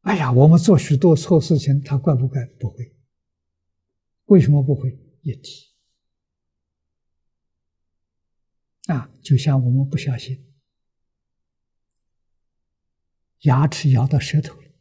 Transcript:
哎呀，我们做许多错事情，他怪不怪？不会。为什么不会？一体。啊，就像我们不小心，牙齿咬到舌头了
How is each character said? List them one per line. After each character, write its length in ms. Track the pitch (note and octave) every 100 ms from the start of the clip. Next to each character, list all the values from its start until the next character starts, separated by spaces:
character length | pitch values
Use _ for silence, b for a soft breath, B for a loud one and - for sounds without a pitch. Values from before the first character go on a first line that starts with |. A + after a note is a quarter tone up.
哎 180 | F#3 G3
呀， 120 | C3+
我 160 | B2 D3
们 120 | E3+
做 200 | E3+ E3
许 200 | - C#3+
多 180 | F3 D#3+
错 240 | - E3
事 180 | - D3+
情， 220 | C#3 C#3
他 160 | C#3 C#3
怪 180 | F3
不 140 | C3+ C3
怪？ 160 | C3
不 240 | A#2+ _ A2+
会。 260 | - A#2+ _ _ _ _ _ _ _ _ _ _ _ _ _ _
为 120 | G3
什 140 | C3
么 100 | D3
不 120 | C3+
会？ 240 | C#3 C3 - _ _
一 120 | D#3
体。 400 | - - - _ _ _ _ _ _ _ _ _ _ _ _ _ _ _ _ _ _ _ _ _ _ _ _ _ _ _ _ _ _ _ _ -
啊， 220 | D3 A#2 _
就 120 | -
像 300 | C3+ - C3+
我 60 | B2
们 180 | C3 C3+
不 80 | C#3+
小 180 | - A#2+
心， 260 | - C3 _ _ _ _ _ _ _ _ _ _ _ _ _ _ _ _ _ _ _ _ _ _ _ _ _ _ _ _ _ _
牙 260 | D3+ C3 C#3+
齿 260 | - D3
咬 140 | B2+ C3
到 120 | C#3+
舌 240 | - D3+
头 180 | - -
了 100 | _ _